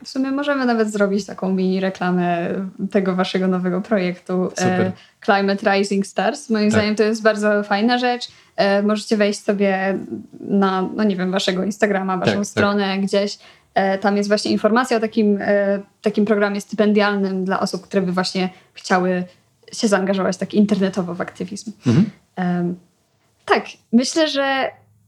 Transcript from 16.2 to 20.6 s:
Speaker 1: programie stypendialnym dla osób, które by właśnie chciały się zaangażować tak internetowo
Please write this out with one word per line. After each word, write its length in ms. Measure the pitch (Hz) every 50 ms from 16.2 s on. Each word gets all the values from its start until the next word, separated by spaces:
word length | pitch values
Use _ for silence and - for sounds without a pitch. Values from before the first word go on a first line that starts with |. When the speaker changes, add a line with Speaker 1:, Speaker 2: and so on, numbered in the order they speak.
| 208
Speaker 1:
programie 360 | 208 214 208 208 202 202 202
stypendialnym 840 | - - - 196 214 208 208 208 202 208 202 196 196 190 190 190 185
dla 160 | 185 190 -
osób, 220 | - 196 - 180
które 200 | - - - 202
by 100 | 190 180
właśnie 380 | 180 185 180 - - 190 185 180 - - _ _ _
chciały 500 | - - - 196 185 180 185 185 180 180 180 - _ _ _ _ _ _ -
się 160 | - - - 220
zaangażować 480 | 202 185 190 190 196 190 190 196 185
tak 180 | - 196 - -
internetowo 600 | 208